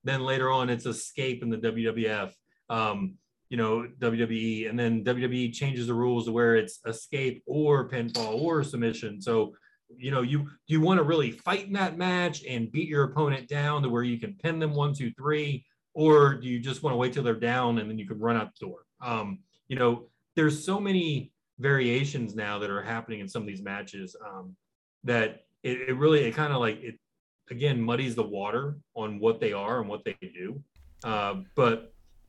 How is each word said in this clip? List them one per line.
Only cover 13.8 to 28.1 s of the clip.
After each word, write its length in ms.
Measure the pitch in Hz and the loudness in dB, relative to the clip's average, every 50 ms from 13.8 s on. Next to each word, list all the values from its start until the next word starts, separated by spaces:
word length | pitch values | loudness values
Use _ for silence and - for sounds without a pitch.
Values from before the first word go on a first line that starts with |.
to 60 | 139 127 | 0 0
where 140 | 117 120 | 0 0
you 160 | 123 123 120 117 | 0 0 -2 -4
can 160 | 113 101 - | -6 -8 -10
pin 240 | - - 165 160 160 | -4 -2 -2 0 0
them 160 | 156 147 147 | -2 0 0
one, 180 | 147 143 147 | 0 0 0
two, 200 | - 139 127 113 | 0 -2 -4 -6
three, 520 | - - 131 147 151 151 147 143 139 120 - _ _ _ _ _ _ | -6 -4 -2 0 0 0 0 -2 -4 -6 -8 _ _ _ _ _ _
or 400 | 156 156 156 151 147 143 139 139 | 4 8 10 10 10 10 8 6
do 140 | - 127 127 | 0 -4 -4
you 100 | 123 120 | -4 -2
just 240 | 117 135 123 - | -2 -4 -6 -2
wanna 140 | - 143 127 | -2 0 2
wait 160 | 120 127 127 | 2 2 0
till 100 | 123 143 | 0 0
they're 120 | 120 120 110 | 0 0 0
down 440 | 110 117 117 120 127 127 120 117 113 | 2 2 0 2 2 2 2 2 0
and 100 | 107 107 | -2 -4
then 100 | 110 110 | -6 -8
you 100 | 101 98 | -6 -8
can 100 | 110 104 | -6 -2
run 180 | 110 117 117 | 0 2 2
out 160 | 113 107 98 _ - | 2 0 -4 _ -12
the 80 | 107 | -12
door? 140 | 95 90 - _ _ _ _ | -12 -12 -14 _ _ _ _
Um, 400 | 127 123 117 110 104 101 95 92 _ _ _ _ _ _ | -6 -4 -4 -4 -4 -6 -8 -10 _ _ _ _ _ _
you 80 | 131 | -2
know, 320 | 127 123 120 120 117 - - _ _ _ _ _ | 2 4 2 2 2 -6 -18 _ _ _ _ _
there's 300 | 165 156 151 147 - - | 2 4 4 2 0 -2
so 160 | 185 196 208 | -2 -2 0
many 520 | 202 196 190 185 170 160 147 123 - - _ _ _ _ _ - | 0 2 2 2 2 2 -2 -4 -6 -8 _ _ _ _ _ -2
variations 760 | 120 139 139 135 127 120 120 131 143 143 143 131 117 104 101 | 0 2 2 4 4 2 2 2 0 -2 -4 -4 -6 -4 -6
now 240 | 110 104 104 104 101 | -6 -6 -4 -4 -4
that 120 | 104 101 | -4 -4
are 120 | 101 101 | -4 -6
happening 380 | 98 110 113 113 113 117 110 104 | -4 -4 -6 -6 -6 -8 -10 -10
in 80 | 98 98 | -10 -8
some 140 | - 120 | -8 -8
of 60 | 104 104 | -8 -6
these 140 | 98 95 | -10 -10
matches, 540 | 101 98 98 101 107 101 - 98 95 92 - - - | -8 -8 -8 -8 -10 -12 -12 -12 -12 -14 -14 -16 -18
um, 300 | 104 98 95 92 92 92 _ _ _ _ _ _ _ _ _ - | -16 -14 -14 -16 -16 -18 _ _ _ _ _ _ _ _ _ -4
that 380 | 123 120 117 110 110 - - _ _ _ _ | 0 0 0 0 -2 -4 -10 _ _ _ _
it, 280 | - 127 127 127 131 131 | -6 -6 -6 -4 -4 -4
it 60 | 131 | -2
really, 240 | 127 147 156 160 147 | 2 4 6 6 6
it 140 | 143 117 - | 4 2 0
kinda, 220 | 151 151 147 139 | -2 -2 0 0
like, 240 | 127 120 110 107 104 | 0 0 0 -2 -4
it, 160 | 123 117 113 _ _ _ _ _ _ _ _ _ _ - | -10 -14 -16 _ _ _ _ _ _ _ _ _ _ -14
again, 320 | 131 120 143 143 131 120 | -6 -2 0 0 2 2
muddies 320 | 113 113 120 123 135 123 | 0 0 0 0 -2 -2